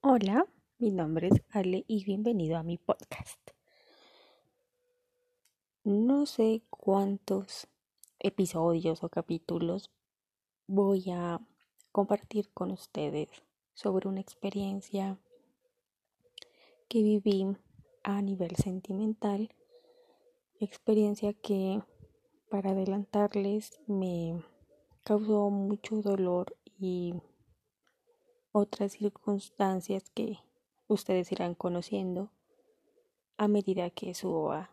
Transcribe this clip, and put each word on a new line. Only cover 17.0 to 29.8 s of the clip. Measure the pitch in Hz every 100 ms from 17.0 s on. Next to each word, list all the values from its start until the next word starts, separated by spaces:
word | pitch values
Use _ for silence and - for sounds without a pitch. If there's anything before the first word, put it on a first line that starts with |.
viví | 214 208 208 196 190 196 _ - - _
a | - 202
nivel | 196 190 170
sentimental, | 175 202 185 - 190 214 220 208 202 220 _ _ - _ _ _ _ _ _ _ _
experiencia | 202 - - 214 208 208 208
que, | 208 - 196 190 202 - _ - _ _ _ _
para | 202 190
adelantarles, | 190 190 196 202 208 208 208 196 214 - - 285
me | 196 185 175 165 170 - _ _ _ _ _
causó | - 208 214 214 202
mucho | 202 196 202 - 214
dolor | 202 196 180 180 180 - - _
y | 190 180 175 175 - _ _ _ _ _ _ _ _ _ _ _ _ 208
otras | 202 - 202
circunstancias | - 208 - - 202 - - 196 185